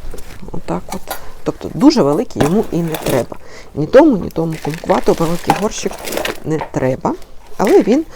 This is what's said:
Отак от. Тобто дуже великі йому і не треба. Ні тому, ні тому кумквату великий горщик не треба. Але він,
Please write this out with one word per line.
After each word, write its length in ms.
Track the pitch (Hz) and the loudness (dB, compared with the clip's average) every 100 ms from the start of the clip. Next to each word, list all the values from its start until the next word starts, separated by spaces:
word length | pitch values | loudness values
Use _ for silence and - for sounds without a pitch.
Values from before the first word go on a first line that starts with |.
| - - - - 180 | -8 -6 -8 -8 -6
Отак 300 | 175 - 175 - | -6 -4 -6 -6
от. 300 | - - - - - | -8 -8 -8 -8 -6
Тобто 260 | - - - | -6 -6 -10
дуже 280 | - 269 285 | 4 4 6
великі 380 | 143 156 254 - | 4 2 -2 0
йому 220 | 139 202 - | 2 2 2
і 100 | 160 | 0
не 140 | 170 151 | -2 -2
треба. 400 | - 139 117 - - - - | 0 0 -2 -6 -12 -14 -10
Ні 120 | - 151 | -6 6
тому, 300 | 247 320 208 | 8 8 4
ні 140 | - | 0
тому 240 | - 165 160 | -4 -4 -4
кумквату 520 | - 160 - 202 - 175 | -6 -6 -2 0 2 2
великий 360 | 160 175 - - | 2 0 0 0
горщик 320 | 208 - - - - - - - | 0 -4 -6 -6 -6 -4 -4 -6
не 160 | 143 156 - | -4 -4 -2
треба. 420 | 147 131 131 208 339 - - - - | -2 0 0 -2 -4 -8 -14 -10 -2
Але 260 | 202 370 | 4 6
він, 220 | 196 262 320 | 6 2 0